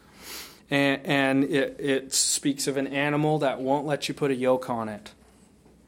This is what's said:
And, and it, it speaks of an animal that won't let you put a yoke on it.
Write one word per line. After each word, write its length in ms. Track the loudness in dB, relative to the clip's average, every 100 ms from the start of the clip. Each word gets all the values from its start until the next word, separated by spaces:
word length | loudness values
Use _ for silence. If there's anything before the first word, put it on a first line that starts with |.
| -20 -20 -16 -14 -16 -18 -2
And, 360 | 2 4 2 0
and 380 | 2 4 2
it, 340 | 2 2 0 -2
it 340 | 0 0 0
speaks 540 | -2 0 0 -2 -2 -2
of 100 | -2
an 100 | -2
animal 500 | -2 0 2 2 2
that 220 | 0 0
won't 240 | 0 0 0
let 220 | -4 -4
you 60 |
put 180 | -2 -2
a 40 | 2
yoke 340 | 2 2 0
on 200 | -4 -4
it. 220 | -8 -14 -20 -20 -20 -20 _ -20 -20